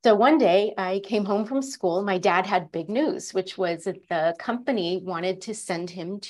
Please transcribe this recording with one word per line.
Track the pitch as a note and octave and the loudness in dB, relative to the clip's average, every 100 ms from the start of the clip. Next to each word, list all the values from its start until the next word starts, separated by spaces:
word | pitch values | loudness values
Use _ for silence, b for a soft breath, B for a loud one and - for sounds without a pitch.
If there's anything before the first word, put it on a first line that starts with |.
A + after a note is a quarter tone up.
So | A#3+ G#3 | 6 6
one | B3 D#4 | 6 6
day | G#3+ F#3 G#3 G3+ | 6 6 2 -2
I | F#3 G3 | -2 -4
came | G3 G#3+ | -2 -2
home | G3+ G3+ | 0 -2
from | A3 C4+ | 0 -4
school. | C4+ - F#3 E3+ | -4 -2 0 0
My | G3+ F#3 | 0 2
dad | F#3+ F3 | 2 2
had | G3+ F#3+ E3 | 2 -2 -2
big | E3 E3 | -8 -4
news, | A3 D#4 - - | -2 0 -2 -4
which | F#3+ F#3 - | -4 -4 -4
was | F3+ E3+ | -2 -2
that | F#3+ F3+ _ | -6 -8 _
the | E3+ D#3+ E3 | 0 0 -2
company | - A#3+ B3 A#3 E3+ F#3 | -4 -4 -2 -2 -2 -4
wanted | F3+ E3+ F3+ F#3 | -4 -4 -2 -4
to | - | -8
send | G#3+ - E3+ F3 | -10 -6 -6 -6
him | F3+ E3+ G3+ | -10 -10 -10